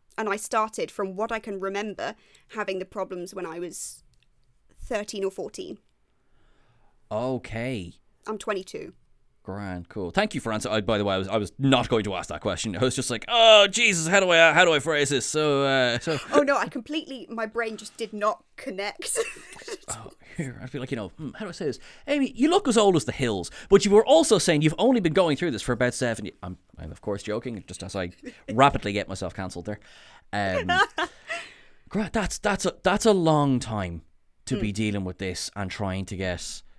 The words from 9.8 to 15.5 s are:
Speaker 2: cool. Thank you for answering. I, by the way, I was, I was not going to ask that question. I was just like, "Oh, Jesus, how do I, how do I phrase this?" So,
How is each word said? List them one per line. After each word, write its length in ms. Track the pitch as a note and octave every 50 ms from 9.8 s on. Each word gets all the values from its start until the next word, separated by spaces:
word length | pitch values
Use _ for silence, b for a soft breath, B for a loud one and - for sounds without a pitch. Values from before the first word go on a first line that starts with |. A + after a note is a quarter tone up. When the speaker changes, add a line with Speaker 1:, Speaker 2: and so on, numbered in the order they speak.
| E2+ -
Speaker 2:
cool. 220 | - G#2+ F#2+ E2+
Thank 240 | - F#3+ G#3+ G#3+ -
you 60 | B2
for 100 | - A#2 A2
answering. 220 | G#2+ - G#2 G#2+
I, 60 | A2
by 180 | G2 G#2 A2 G#2
the 60 | G2+
way, 100 | G2+ F#2+
I 20 |
was, 100 | F#2+ F#2+
I 100 | G2 G#2
was 140 | A2 G2+ F#2 -
not 320 | - C3+ C3+ C3 B2 A#2 -
going 140 | B2 A2 G2+
to 100 | G#2 F#2+
ask 160 | F2 E2 -
that 120 | D#2 D#2
question. 340 | - G#2+ F2+ - - A2 F2
I 60 | F2
was 140 | B2+ B2+ -
just 140 | - B2 -
like, 160 | A#2+ A2 -
"Oh, 380 | - A#3+ A#3 A3+ A3+ G#3+ G#3 G3+
Jesus, 400 | G3 F3 A3 A#3+ A3 F#3+ E3 D#3+
how 120 | E3 F#3+ G3
do 100 | F#3+ F3+
I, 220 | E3+ E3 E3 E3 D3
how 100 | E3 F3+
do 80 | F3 D#3+
I 60 | C#3+
phrase 300 | B2+ E3 D#3 D3 C#3+ C3
this?" 160 | D3 B2+ -
So, 380 | - - D#3 D#3 D3+